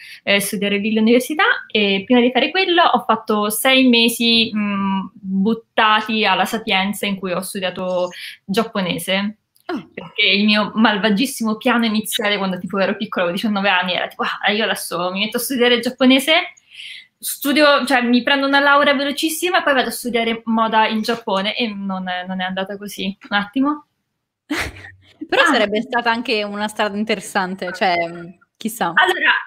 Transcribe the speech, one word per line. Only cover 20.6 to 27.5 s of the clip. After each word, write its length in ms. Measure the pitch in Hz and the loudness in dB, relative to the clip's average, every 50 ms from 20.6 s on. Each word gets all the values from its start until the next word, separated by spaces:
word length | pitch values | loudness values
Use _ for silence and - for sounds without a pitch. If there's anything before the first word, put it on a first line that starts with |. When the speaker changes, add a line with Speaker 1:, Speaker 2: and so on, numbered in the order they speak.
| 226 220 214 220 220 208 | 0 2 2 2 2 2
Speaker 1:
in 140 | 220 220 | 0 -2
Giappone", 540 | 214 240 233 226 - - 196 190 190 208 208 | -2 -2 -2 -4 -2 -2 -2 -2 -2 -2 -4
e 120 | - 240 220 208 | -4 -4 -4 -4
non 340 | 196 196 196 190 185 185 185 | -6 -6 -6 -6 -6 -6 -6
è, 180 | 180 180 180 185 | -6 -6 -6 -6
non 140 | 190 185 | -6 -4
è 40 | 180 | -4
andata 320 | 185 185 190 190 196 208 196 | -4 -4 -4 -6 -6 -8 -10
così. 400 | 208 208 - - 190 190 196 - - - | -12 -12 -10 -8 -6 -6 -8 -8 -8 -4
Un 80 | 202 202 | -4 -2
attimo. 480 | 202 202 - 269 269 285 302 302 - _ _ _ _ _ _ _ _ _ _ _ _ | -2 -2 -2 -2 0 0 0 -4 -6 _ _ _ _ _ _ _ _ _ _ _ _
Speaker 2:
<laughs> 840 | - 294 339 - - - - - - - _ _ _ _ - 311 339 | -8 -6 -6 -6 -8 -10 -14 -18 -20 -20 _ _ _ _ -16 -10 -2
Però 140 | - 427 | 0 2
Speaker 1:
Ah. 40 | 539 | 2
Speaker 2:
sarebbe 360 | 339 285 240 214 202 190 180 | 4 4 2 2 0 0 -2
stata 300 | - - - 240 233 233 | -4 -2 -4 -2 0 0
anche 320 | 226 226 240 - 240 214 208 | -2 -2 -2 -2 -2 -2 -2
una 240 | 208 202 202 208 214 | -4 -4 -4 -6 -4
strada 280 | - - 220 214 196 | -2 -2 -2 -2 -2
interessante, 760 | 208 214 214 220 202 190 - - 214 185 180 | -2 -2 -2 -2 -4 -4 -4 -2 -2 -2 -2